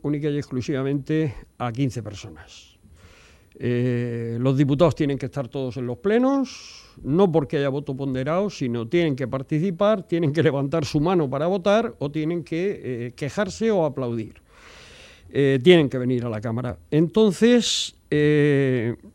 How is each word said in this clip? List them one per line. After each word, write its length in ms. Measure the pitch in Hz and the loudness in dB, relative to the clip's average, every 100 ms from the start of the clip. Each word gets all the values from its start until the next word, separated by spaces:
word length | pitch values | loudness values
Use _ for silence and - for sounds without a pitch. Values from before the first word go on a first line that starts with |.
única 260 | 143 147 151 | -4 -2 -2
y 80 | 143 | -4
exclusivamente 1000 | 135 127 127 135 135 143 135 156 156 - - - | -4 -6 -4 -2 -2 -4 -2 -2 -2 -6 -14 -8
a 120 | 120 | -6
quince 280 | 113 139 117 | -2 -2 -4
personas. 760 | 104 101 110 80 - - - _ - - - - - _ _ - | -10 -12 -16 -18 -20 -20 -20 _ -20 -20 -20 -20 -20 _ _ -6
Eh, 800 | 120 120 123 120 120 117 117 117 | -2 0 0 0 -2 -4 -6 -2
los 180 | 131 135 | 0 2
diputados 380 | 139 139 170 - | 2 4 2 2
tienen 220 | 143 135 | -2 -2
que 100 | 123 | -6
estar 200 | 143 120 | -8 -8
todos 300 | 143 127 131 | -6 -8 -6
en 80 | 123 | -8
los 120 | 123 | -4
plenos, 840 | 196 226 262 277 262 - - - - - | 0 2 2 0 -2 -8 -20 -20 -20 -10
no 280 | - 160 196 | 0 2 4
porque 260 | 156 139 151 | 2 0 -2
haya 120 | 139 | -2
voto 260 | 135 143 135 | -2 -6 -6
ponderado, 540 | 139 127 131 170 202 | -4 -4 -2 -2 -2
sino 380 | - 127 117 113 | -4 -4 -4 0
tienen 280 | 175 165 131 | 0 2 0
que 120 | 127 | -4
participar, 760 | 135 - 156 196 165 202 214 | -6 -2 -2 0 2 2 2
tienen 300 | - 170 160 | 0 0 0
que 100 | 151 | 2
levantar 400 | 156 139 139 165 | 2 2 0 -2
su 160 | 147 156 | 0 0
mano 300 | 156 185 143 | 2 2 0
para 180 | 135 165 | -2 -2
votar 480 | 196 202 208 233 - | 0 2 2 2 -4
o 120 | 143 | -6
tienen 320 | 151 156 175 | -4 -4 -4
que, 380 | - 160 196 165 | -4 -4 -4 -4
eh, 300 | 120 120 120 - | -6 -6 -8 -8
quejarse 560 | 143 - 208 - 226 | -6 -4 -4 -2 0
o 140 | 202 156 | 2 0
aplaudir. 560 | 131 123 117 110 - _ - - - - - - - - | -2 -4 -4 -6 -12 _ -20 -20 -20 -20 -20 -20 -20 -6
Eh, 300 | - 139 135 | 2 2 6
tienen 260 | 127 170 139 | 8 8 6
que 80 | 131 | 0
venir 280 | 123 123 120 | -2 -2 -2
a 40 | |
la 120 | 110 | -6
Cámara. 360 | 117 113 123 - - | -4 -4 -6 -8 -2
Entonces, 1040 | 147 165 214 220 165 226 240 - - - - - | 0 2 2 2 4 4 4 2 -4 -6 -10 -2
eh, 840 | 147 147 151 147 139 135 127 113 - - | 2 4 4 4 2 2 0 -2 -4 -10